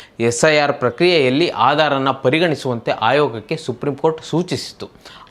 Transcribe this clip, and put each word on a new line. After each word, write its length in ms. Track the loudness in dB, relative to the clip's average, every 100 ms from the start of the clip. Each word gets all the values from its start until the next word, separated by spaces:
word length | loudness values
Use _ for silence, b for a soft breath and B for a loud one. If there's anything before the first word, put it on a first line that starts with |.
| B -4
ಎಸ್ 300 | -2 2 2
ಐ 80 | 4
ಆರ್ 140 | 2
ಪ್ರಕ್ರಿಯೆಯಲ್ಲಿ 760 | 0 -2 2 2 4 2 2 0
ಆಧಾರನ್ನು 720 | 2 2 4 2 2 0 0
ಪರಿಗಣಿಸುವಂತೆ 680 | 0 2 0 -2 -4 -4 -4
ಆಯೋಗಕ್ಕೆ 680 | -2 2 2 0 -4 -8 -8
ಸುಪ್ರೀಂ 380 | -8 -6 -6
ಕೋರ್ಟ್ 300 | -2 -2 -4
ಸೂಚಿಸಿತು. 640 | -4 -4 -2 -6 -8 -14 -18 -18 B B B